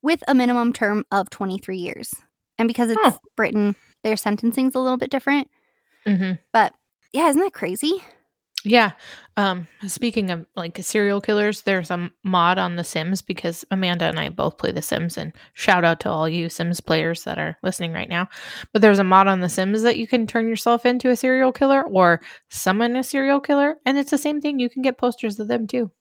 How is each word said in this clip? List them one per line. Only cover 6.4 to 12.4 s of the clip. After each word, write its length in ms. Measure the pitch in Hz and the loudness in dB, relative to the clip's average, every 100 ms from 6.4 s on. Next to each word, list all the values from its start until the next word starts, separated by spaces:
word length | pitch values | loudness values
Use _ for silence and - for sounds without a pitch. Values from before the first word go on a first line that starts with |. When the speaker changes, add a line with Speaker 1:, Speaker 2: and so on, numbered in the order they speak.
| _ | _
Speaker 1:
But, 220 | 226 208 _ _ _ _ | 2 2 _ _ _ _
yeah, 160 | 254 330 | 0 2
isn't 120 | 277 | 2
that 100 | 381 | 0
crazy? 480 | - 165 185 302 370 - _ _ _ _ - | -2 -8 -4 -4 -4 -8 _ _ _ _ -10
Speaker 2:
Yeah. 300 | 208 240 214 - - - - - | 2 4 4 -2 -20 -20 -10 -2
Um, 280 | 202 180 165 _ 202 | 0 -2 -8 _ -12
speaking 420 | - 240 226 196 | -4 -2 -2 -2
of, 140 | 170 160 | -4 -8
like, 220 | - 170 170 | -10 -10 -10
serial 380 | 190 220 202 202 | -4 0 2 0
killers, 400 | 202 208 208 202 | 0 0 0 -2
there's 280 | - 190 170 | -2 -2 -2
a 40 | |
m-, 180 | 175 175 _ | -4 -6 _
mod 340 | 196 185 | -2 2